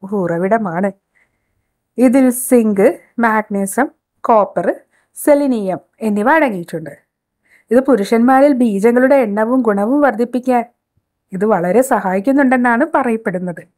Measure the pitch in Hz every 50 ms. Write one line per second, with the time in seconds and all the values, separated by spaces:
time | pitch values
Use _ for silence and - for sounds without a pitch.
0 | - 190 208 208 180 165 170 170 180 190 220 226 220 185 165 175 196 196 190 _
1 | _ _ _ _ _ _ _ _ _ _ _ _ _ _ _ _ _ _ _ -
2 | 240 262 233 277 262 254 240 - - - 262 240 226 220 208 190 196 269 349 -
3 | _ _ _ - 233 233 214 220 208 _ 208 196 196 190 - - 262 339 _ _
4 | _ _ _ _ _ - 233 214 196 190 - 185 175 220 - - _ _ _ _
5 | _ _ _ - - 302 294 285 285 277 254 220 202 185 180 165 _ _ _ _
6 | 220 220 208 202 208 247 302 320 302 269 208 180 170 - - 160 160 - - _
7 | _ _ _ _ _ _ _ _ _ _ _ _ _ _ 220 254 262 277 269 202
8 | 202 196 233 226 233 247 262 262 277 294 285 240 247 233 202 196 190 233 240 247
9 | 254 262 285 277 247 214 202 214 220 226 254 262 247 226 208 196 202 220 269 294
10 | 294 269 220 214 240 233 - 254 247 254 247 240 247 - _ _ _ _ _ _
11 | _ _ _ _ _ _ - 185 202 220 214 180 170 180 180 226 262 254 262 208
12 | 190 190 185 196 196 269 269 285 285 254 254 254 247 247 233 233 294 330 - 311
13 | 269 247 226 220 226 214 175 185 185 180 170 170 156 _ _